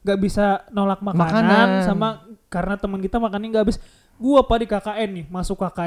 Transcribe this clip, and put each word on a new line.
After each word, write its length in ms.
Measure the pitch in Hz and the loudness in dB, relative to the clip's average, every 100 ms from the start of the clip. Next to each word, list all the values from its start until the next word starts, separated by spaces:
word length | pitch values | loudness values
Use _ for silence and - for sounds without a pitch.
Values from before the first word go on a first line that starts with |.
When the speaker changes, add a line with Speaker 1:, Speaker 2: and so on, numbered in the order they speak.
Speaker 1:
nggak 160 | 196 196 | -4 0
bisa 480 | 196 - 202 196 - | 0 0 0 0 -4
nolak 320 | 208 202 190 | -2 -2 -2
makanan 800 | 202 175 170 214 220 208 233 190 | -2 0 2 2 4 4 4 2
Speaker 2:
Makanan. 40 | 190 | 0
Speaker 1:
sama 200 | 202 220 220 - 220 _ | 0 -2 -6 -14 -20 _
karena 240 | 180 180 202 | -6 -4 -4
teman 240 | 202 190 | -4 -4
kita 160 | 190 240 | -4 -2
makannya 320 | 233 202 220 | -2 -4 -2
nggak 140 | 220 | 2
habis. 160 | 214 - - _ _ _ | 2 0 -6 _ _ _
Gua, 240 | 247 277 | 4 4
Pak, 120 | 262 226 | 4 2
di 40 | 226 | 0
K 80 | 208 | -2
K 100 | 214 214 | -4 -4
N 100 | 220 | -4
nih, 160 | 185 151 | -6 -10
masuk 260 | 180 175 190 | -6 -6 -4
K 140 | 185 | -4
K 60 | - | -4